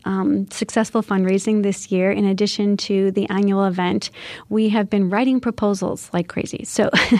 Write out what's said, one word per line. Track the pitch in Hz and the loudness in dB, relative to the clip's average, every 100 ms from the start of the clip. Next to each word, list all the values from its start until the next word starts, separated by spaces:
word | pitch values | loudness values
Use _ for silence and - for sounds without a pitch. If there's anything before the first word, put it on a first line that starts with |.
um, | - 190 190 196 196 | -4 -2 0 0 -2
successful | - 208 - 220 - | -6 -4 -2 0 -2
fundraising | - 196 185 196 208 214 | 0 0 2 2 2 2
this | 202 196 - | 2 -2 -2
year. | 185 185 | 0 0
In | 196 202 | 2 0
addition | 190 208 - 202 202 | 2 0 0 0 0
to | - 196 196 | 0 0 2
the | 190 196 | 0 -2
annual | 190 202 196 | 0 2 2
event, | 196 185 180 202 - - - - - | 0 0 0 0 -4 -14 -16 -16 -4
we | 214 220 | 0 2
have | 214 208 | 2 2
been | 208 190 | 2 2
writing | 202 262 262 | 2 2 2
proposals | 240 226 208 202 180 190 - | 0 -2 -2 0 -2 -6 -4
like | 180 175 | -4 -2
crazy. | - - - - | -6 -6 -8 -8
So | - 214 - - 220 | 0 2 2 2 2